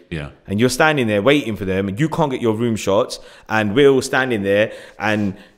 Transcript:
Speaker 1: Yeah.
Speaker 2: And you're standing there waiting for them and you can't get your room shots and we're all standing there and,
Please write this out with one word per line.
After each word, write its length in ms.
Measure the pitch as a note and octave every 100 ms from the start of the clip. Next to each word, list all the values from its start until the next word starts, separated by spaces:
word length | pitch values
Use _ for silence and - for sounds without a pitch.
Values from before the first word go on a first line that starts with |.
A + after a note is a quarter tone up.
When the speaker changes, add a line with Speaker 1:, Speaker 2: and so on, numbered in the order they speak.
| -
Speaker 1:
Yeah. 200 | E2 C#2+ - -
Speaker 2:
And 120 | G2+
you're 80 | B2
standing 380 | B2 D#3 D3 A2+
there 140 | G#2
waiting 340 | A2+ D3 A#2 G2
for 80 | F#2
them 240 | F#2 G2
and 100 | G2+
you 80 | D#3
can't 240 | D#3+ D3
get 100 | B2+
your 140 | A2+ G#2+
room 200 | A#2+ A2
shots 420 | - G2 B2+ - - - -
and 260 | A2 G#2 A2+
we're 140 | C#3
all 120 | C3
standing 420 | B2 C3+ C3 A2
there 280 | G2 G2+ A2 - - -
and, 380 | G#2 G#2+ G2+ F#2 -